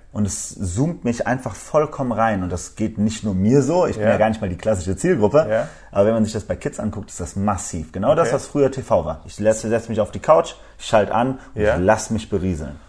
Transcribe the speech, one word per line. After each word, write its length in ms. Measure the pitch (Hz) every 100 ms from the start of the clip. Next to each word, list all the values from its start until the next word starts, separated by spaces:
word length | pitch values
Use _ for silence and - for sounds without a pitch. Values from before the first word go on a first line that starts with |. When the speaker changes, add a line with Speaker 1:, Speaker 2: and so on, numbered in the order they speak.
| -
Speaker 1:
Und 140 | - 101
es 220 | - -
zoomt 560 | - 92 95 160 -
mich 220 | 120 120 -
einfach 280 | 131 120
vollkommen 580 | - - 151 151 - 127
rein. 300 | 107 113 98
Und 80 | 90
das 240 | 87 -
geht 220 | - 107 -
nicht 260 | 110 113
nur 120 | 107
mir 260 | 92 104 139
so, 260 | 127 180 143
ich 100 | 107
bin 80 | 104
Speaker 2:
Ja. 60 |
Speaker 1:
ja 40 | -
gar 140 | 110
nicht 100 | 110
mal 80 | 98
die 80 | 90
klassische 400 | 110 98 87 92
Zielgruppe. 500 | 170 156 104 143 110
Speaker 2:
Ja. 200 | 110 151 - -
Speaker 1:
Aber 160 | 98 104
wenn 80 |
man 100 | 113
sich 80 | 107
das 120 | 110
bei 120 | - -
Kids 240 | 143 -
anguckt, 300 | 110 98 -
ist 100 | -
das 160 | 87 98
massiv. 560 | 104 98 - 85 80
Genau 220 | 95 113
das, 140 | 156 117
Speaker 2:
Okay. 80 | 135
Speaker 1:
was 100 | -
früher 240 | 147 139
T 100 | 135
V 240 | - 101
war. 160 | 78 78 -
Ich 80 |
setz, 260 | - 107 110
setz 300 | 113 113 117
mich 100 | 104
auf 100 | 101
die 100 | 98
Couch, 340 | - 165 165 - - -
ich 80 | -
schalt 240 | 110 101
an 280 | 107 131 131 -
und 60 | 107
Speaker 2:
Ja. 140 | 104
Speaker 1:
ich 80 | 117
lass 260 | 92 107 -
mich 220 | 107 -
berieseln. 460 | 98 92 78 73 78